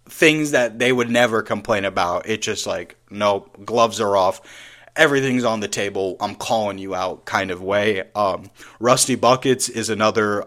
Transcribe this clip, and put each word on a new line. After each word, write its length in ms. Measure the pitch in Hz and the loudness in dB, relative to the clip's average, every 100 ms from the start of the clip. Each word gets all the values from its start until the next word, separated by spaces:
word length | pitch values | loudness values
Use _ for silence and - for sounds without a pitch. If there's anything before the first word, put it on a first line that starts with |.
| _ | _
things 420 | - 160 156 151 | 2 4 4 2
that 300 | 139 120 113 | 0 0 0
they 120 | 123 | 0
would 180 | 123 120 | 2 2
never 320 | 120 120 107 | 2 2 2
complain 420 | 104 110 110 104 | -2 -4 -2 -2
about, 440 | 98 95 87 87 104 | 0 0 0 -2 -4
it 140 | 107 | -4
just 240 | 110 101 101 | -4 -6 -6
like, 300 | 87 87 - _ | -6 -8 -18 _
"Nope, 560 | 101 104 98 - - | 0 2 2 -2 -16
gloves 360 | 101 120 113 101 | -4 2 2 2
are 160 | 104 98 | 0 2
off. 240 | 92 - - - - - - - | 2 0 -10 -20 -20 -20 -8 2
Everything's 480 | 156 139 135 127 | 2 4 0 0
on 160 | 120 110 | 0 -2
the 80 | 101 | -4
table. 480 | 120 101 98 95 90 | -4 -4 -2 -4 -4
I'm 160 | 104 | -6
calling 440 | 95 - 113 104 95 | -6 -2 0 0 -4
you 180 | 95 90 | -6 -6
out" 280 | 92 80 | -6 -6
kind 280 | - 107 95 | -4 -4 -2
of 100 | 90 | -4
way. 400 | 95 101 104 95 - 104 | -2 0 0 -2 -4 -2
Um, 340 | 101 90 92 - - - | -2 -2 -8 -20 -20 -2
Rusty 340 | 131 135 - | 2 4 2
Buckets 540 | 117 120 127 131 127 - | 2 2 2 2 0 -2
is 220 | 117 107 | -4 -4
another, 520 | 104 107 110 104 101 | 0 0 2 0 -2